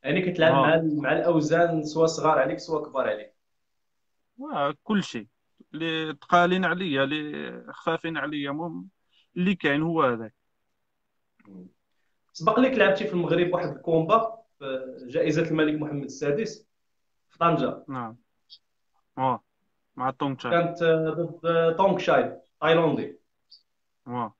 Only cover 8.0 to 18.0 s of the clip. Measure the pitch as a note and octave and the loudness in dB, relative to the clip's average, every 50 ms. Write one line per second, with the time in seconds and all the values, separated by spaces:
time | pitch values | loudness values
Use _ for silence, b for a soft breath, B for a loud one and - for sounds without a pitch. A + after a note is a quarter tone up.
8 | - E3 E3 D3+ C3+ D3+ D3+ D3 C#3+ C#3 C#3+ D3+ E3+ F3 D#3+ F3 F#3+ G3 _ _ | -4 -6 -6 -4 -6 -4 -6 -6 -6 -6 -6 -6 -8 -8 -10 -12 -14 -16 _ _
9 | _ _ _ _ _ _ _ F3 F3+ F#3+ G3+ F3+ - D3+ C#3+ D3 D#3 E3+ E3 D#3+ | _ _ _ _ _ _ _ -2 0 0 0 0 0 0 0 2 0 0 2 2
10 | D3 B2+ A#2+ A2+ A2+ A2 _ _ _ _ _ _ _ _ _ _ _ _ _ _ | 2 2 0 -2 -6 -12 _ _ _ _ _ _ _ _ _ _ _ _ _ _
11 | _ _ _ _ _ _ _ _ _ G#2 - F#2 F2+ - _ _ _ _ _ _ | _ _ _ _ _ _ _ _ _ -20 -20 -20 -20 -20 _ _ _ _ _ _
12 | _ _ _ _ _ _ _ - D#3+ G#3+ A3 B3 B3+ C4 C4 A3 G3 G3 F#3+ - | _ _ _ _ _ _ _ -2 0 2 4 4 4 4 4 4 4 4 4 2
13 | G#3 - F#3 F3 E3+ - E3+ E3+ F3 F3 F3+ F3 F3 D3+ D3+ - - - E3 D#3+ | -2 -4 -2 -2 0 0 2 2 2 0 0 -2 -2 -4 -6 -8 -4 0 0 0
14 | D#3+ E3 G#3 A#3 A3+ - - - _ _ _ _ C#3 C3+ C3 C3 C3 B2+ B2+ - | 2 4 2 2 2 0 -6 -12 _ _ _ _ -8 -8 -6 -6 -8 -10 -14 -14
15 | B2+ A#2+ C3 D#3+ D3+ D#3 D3+ D#3 E3+ - D#3 D#3 D#3 D3+ D3+ D3+ D3 - D3 C#3+ | -16 -6 -2 0 0 2 2 0 0 0 0 0 0 0 0 -2 -4 -6 -6 -8
16 | C3 - - - D3+ C#3+ C#3+ G#3+ A3 - - - _ _ _ _ _ _ _ _ | -8 -10 -10 -6 -4 -2 -2 -2 -2 -6 -8 -14 _ _ _ _ _ _ _ _
17 | _ _ _ _ _ _ _ _ E3 E3+ D#3+ C3+ B2+ B2+ - - - - C3+ B2+ | _ _ _ _ _ _ _ _ 2 2 2 2 0 -4 -4 -8 -12 -10 -10 -8